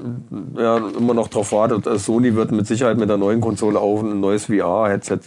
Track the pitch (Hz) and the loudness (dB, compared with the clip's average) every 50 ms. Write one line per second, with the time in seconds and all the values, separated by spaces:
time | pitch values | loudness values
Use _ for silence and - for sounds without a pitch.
0 | - 120 120 120 - - - 107 - - - 113 113 113 113 117 110 98 101 113 | -10 -10 -10 -10 -12 -10 -10 -10 -10 -8 -4 -2 2 2 2 2 0 -2 -2 0
1 | 120 123 117 117 107 - - 110 101 - 113 104 110 120 120 101 - - 117 101 | 0 2 2 0 0 0 -2 -2 -2 0 2 2 2 2 0 -2 0 -2 -2 -2
2 | 98 - 110 117 123 123 107 113 113 - 113 107 101 - 113 117 131 117 110 117 | 0 0 2 2 2 2 2 2 0 0 0 -2 0 0 0 0 2 2 2 2
3 | 107 101 104 98 98 101 110 117 110 113 101 - 113 107 104 95 104 101 104 107 | 2 0 2 2 2 0 0 0 0 -2 -2 0 0 0 2 2 2 2 0 0
4 | 110 110 104 98 98 98 104 104 - - 107 95 87 87 90 107 110 101 - - | -2 -2 -2 0 0 0 0 0 -2 0 0 0 2 2 2 2 2 2 0 -2
5 | - - 98 90 - | -2 -4 -6 -6 -6